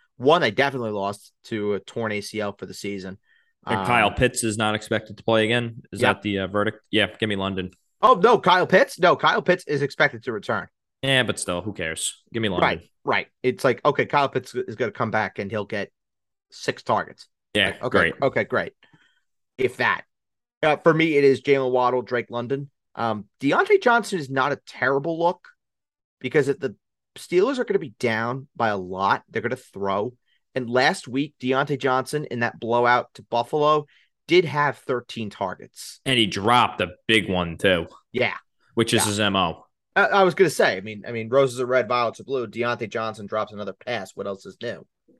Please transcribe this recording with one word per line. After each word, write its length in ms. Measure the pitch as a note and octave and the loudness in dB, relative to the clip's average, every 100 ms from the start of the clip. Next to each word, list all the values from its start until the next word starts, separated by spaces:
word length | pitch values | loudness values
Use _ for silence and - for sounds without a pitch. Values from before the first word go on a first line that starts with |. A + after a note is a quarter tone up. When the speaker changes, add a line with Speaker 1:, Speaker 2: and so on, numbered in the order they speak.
| _ - | _ -2
Speaker 1:
One 240 | B2+ E3+ | 4 4
they 100 | B2+ | 4
definitely 400 | G2 C#3 C3 A2+ | 2 0 0 -4
lost 400 | G#2 G2 G2+ - _ - | -4 -4 -6 -14 _ -8
to 300 | A2+ G#2 G2+ | -4 -2 -4
a 40 | |
torn 320 | - A#2+ A2+ | -6 -6 -4
A 80 | G#2 | -4
C 220 | G2+ G#2+ | -6 -6
L 120 | G#2 G2+ | -6 -8
for 80 | F#2+ | -14
the 80 | |
season. 440 | F#2 G2+ G2+ F#2 F#2+ _ _ _ _ - | -10 -10 -8 -10 -16 _ _ _ _ -6
Speaker 2:
And 140 | F#2+ | -2
Speaker 1:
Um, 60 | F#2+ | 2
Speaker 2:
Kyle 260 | A#2+ G#2 | 4 4
Pitts 320 | - B2+ - | 2 0 0
is 140 | A2+ G#2 | -4 0
not 180 | G#2+ G#2+ | 0 -2
expected 420 | - A2 - G#2+ | -2 -4 -4 -8
to 60 | |
play 220 | - A2+ A2 | 0 2 2
again. 380 | A#2+ A#2 A2+ - | 0 -4 -10 -12
Is 80 | G2+ | -2
Speaker 1:
Yep. 160 | G#2+ G2+ | 0 0
Speaker 2:
that 40 | |
the, 160 | G#2+ G2 | -2 -2
uh, 80 | F#2 | -2
verdict? 320 | G#2 G#2 - _ | -2 -2 -4 _
Yeah, 180 | G#2+ G2+ - | 0 0 -2
give 120 | A2 | -4
me 80 | G2 | -2
London. 340 | F#2+ F#2+ F2+ - _ - | -4 -4 -8 -10 _ 2
Speaker 1:
Oh, 140 | A3 A3 | 4 6
no, 220 | G#3+ A3+ | 4 4
Kyle 280 | F#3 F3+ D#3+ | 4 4 6
Pitts? 320 | F#3+ C4+ - | 4 4 2
No, 160 | F3 D3 | 2 4
Kyle 260 | D#3 G#3+ | 2 2
Pitts 220 | F3+ F3+ - | 2 0 -2
is 160 | C#3+ | -4
expected 400 | C#3 - D3 A#2 | -2 0 0 -2
to 100 | B2 | -8
return. 340 | A2 - G#2+ E2+ _ _ _ | -6 -4 -4 -6 _ _ _
Speaker 2:
Yeah, 200 | C3+ C3 | 0 0
but 160 | A2 - | 0 -2
still, 220 | - F2 | -4 -6
who 120 | G2+ | -6
cares? 480 | G2 E2 D#2+ - - _ | -6 -6 -6 -8 -10 _
Give 80 | A2+ | -4
me 80 | G#2+ | -2
London. 180 | F2+ A#2 | 0 0
Speaker 1:
Right, 220 | E2 - _ | -2 -10 _
right. 240 | - G#2 - _ | -4 -4 -4 _
It's 220 | B2+ A#2+ | -4 0
like, 200 | C3+ A#2 D3 | 0 0 0
okay, 200 | C#3 A#2 | 0 0
Kyle 240 | A#2 C3+ | 0 0
Pitts 240 | C3 - | -2 -6
is 220 | B2 - A2 | -8 -6 -4
gonna 160 | A#2 | -4
come 200 | - A#2 | -4 -2
back 280 | A2 G2 - | -2 -4 -6
and 100 | G2 | -6
he'll 160 | G#2 G2+ | -6 -6
get 260 | G#2 F#2+ _ _ _ _ _ _ | -8 -8 _ _ _ _ _ _
six 320 | - - - | -12 -8 -6
targets. 440 | - G#2+ E2 - - _ _ | -2 -2 -2 -12 -20 _ _
Speaker 2:
Yeah, 140 | G#2 F#2+ | 0 0
Speaker 1:
Like, 160 | - | 0
okay, 140 | B2+ G2 | 0 2
Speaker 2:
great. 160 | E2 - | 2 0
Speaker 1:
okay, 220 | C3+ A#2+ | 0 0
great. 300 | G#2 A#2 E2 - _ _ _ _ _ _ _ - | -2 -2 -4 -10 _ _ _ _ _ _ _ -4
If 200 | F#2 - | -4 0
that. 260 | A#2 F2 - _ _ _ _ - | 0 0 -6 _ _ _ _ -2
Uh, 120 | D#3 C#3+ | 0 4
for 160 | E3+ | 4
me, 240 | D#3+ E3 D3 | 4 4 6
it 60 | |
is 180 | C#3 B2+ | 6 6
Jaylen 300 | C#3+ C#3 C3 | 2 2 2
Waddle, 320 | B2+ B2 B2+ | 2 2 0
Drake 260 | - A#2+ A2+ | -2 -4 -4
London. 400 | A#2 B2 C#3 C#3+ _ _ | -6 -4 -6 -8 _ _
Um, 360 | - A#2 G#2+ G2+ - | -4 -4 -4 -8 -4
Deontay 420 | C#3 G#3 F#4+ G4 | 0 2 4 4
Johnson 380 | B3 A#3 - F#3 | 4 2 0 -6
is 100 | C3 | -4
not 220 | C3+ C3+ | 0 0
a 80 | C#3 - | -2 -10
terrible 500 | - B2+ C#3 D#3 D#3+ | -4 0 0 -2 -2
look 300 | E3+ F3+ - _ _ _ _ _ _ _ | -2 -2 -12 _ _ _ _ _ _ _
because 280 | B2+ D3+ C3+ | 0 2 2
if 120 | C3+ | 0
the 160 | C3 G2 _ _ _ - | -4 -8 _ _ _ -20
Steelers 420 | - F3 A3+ B3+ | 0 2 2 2
are 60 | |
gonna 160 | A#3 G3 | 0 -2
be 160 | D3 - | -4 -4
down 480 | A#2 A2 A#2 C3+ C3 - | -2 0 -2 -6 -8 -2
by 140 | A2+ | -2
a 80 | G2+ | -2
lot, 460 | F2+ F#2 G2 C3 _ | -4 -2 0 0 _
they're 120 | A2+ | -6
gonna 140 | A2+ B2 | -4 -6
throw. 580 | - G2 G2 G2 A#2 - _ _ _ | -10 -6 -2 -2 -4 -8 _ _ _
And 160 | C3 A#2+ | -8 -2
last 380 | B2 C#3+ F#3+ - | 2 2 0 -4
week, 260 | C3 D3 - | -6 -6 -6
Deontay 400 | B2+ C3 C#3+ C3+ | -2 0 0 -2
Johnson 460 | C3+ C3 B2+ D3+ D3+ | 0 0 -2 -6 -6
in 160 | A#2+ | -4
that 180 | A#2+ - | -4 -4
blowout 520 | A2+ A#2+ A#2+ B2 - - | -2 2 4 2 0 -12
to 80 | |
Buffalo 640 | G#2+ A#2 A#2+ D#3 D3 D3+ D3 _ _ _ - | -4 -4 0 0 2 2 -2 _ _ _ 2
did 180 | F3 E3 | 2 2
have 320 | D3 D3 C3 | 0 -2 -2
thirteen 540 | - B2 - A#2 G#2+ | -4 -6 -6 -10 -10
targets. 680 | - F#2+ F2+ - - - - - | -6 -8 -8 -16 -18 -18 -8 -2
Speaker 2:
And 140 | B2+ | 2
he 80 | G#2 | 2
dropped 520 | F#2+ G2+ A#2+ G#2 - | 0 4 4 4 0
a 120 | F2+ - - | -6 -4 2
big 200 | A2 G2 | 2 2
one, 300 | F#2 E2+ E2 | -2 -2 0
too. 300 | G2+ F2 E2 - _ | 2 2 -2 -12 _
Speaker 1:
Yeah. 260 | A#2+ A2+ F2+ _ _ _ - | -4 -4 -6 _ _ _ -2
Speaker 2:
Which 180 | A2+ | 0
is 80 | A#2 | 2
Speaker 1:
Yeah. 60 | G2+ | 0
Speaker 2:
his 120 | G#2 | 0
M 160 | G#2 F#2+ | 0 2
O. 300 | E2+ D#2+ _ _ _ F#3 | 0 -4 _ _ _ 0
Speaker 1:
I, 100 | G3+ | 2
I 180 | G3+ | 4
was 120 | F#3+ D#3+ | 4 4
gonna 140 | E3+ | 2
say, 280 | - F3 F#2+ | 2 0 0
I 40 | |
mean, 220 | G2+ G#2+ - | -8 -12 -10
I 40 | |
mean, 180 | A#2 A2+ | -8 0
roses 300 | C3 C#3 A#2+ | 2 2 0
are 60 | B2 | 0
red, 220 | B2+ A2 | 0 0
violets 320 | B2 A#2+ - | -2 -2 -6
are 60 | G#2+ | -8
blue. 220 | C3+ A2+ | -6 -6
Deontay 420 | G#2+ A#2 A#2+ G#2+ | -6 -4 -4 -6
Johnson 360 | A#2 A2+ G#2+ G2+ | -6 -6 -8 -6
drops 260 | A2 G#2 | -6 -6
another 220 | G#2 G2+ | -8 -12
pass. 420 | - - A#2 F#2 - | -10 -8 -8 -8 -10
What 120 | G2+ | -10
else 180 | G2 F#2+ | -10 -14
is 120 | F#2 | -12
new? 240 | A#2+ F#2 - _ _ | -10 -10 -16 _ _